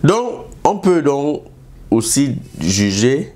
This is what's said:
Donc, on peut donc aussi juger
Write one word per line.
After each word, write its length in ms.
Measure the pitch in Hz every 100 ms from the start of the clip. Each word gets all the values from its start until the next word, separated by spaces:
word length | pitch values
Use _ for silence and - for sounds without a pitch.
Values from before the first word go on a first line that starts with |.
Donc, 420 | 233 214 247 - - -
on 140 | - 202
peut 240 | 190 175
donc 420 | 147 139 143 147 - - - - -
aussi 460 | 113 110 - 143 113 - -
juger 720 | 80 95 101 98 117 135 202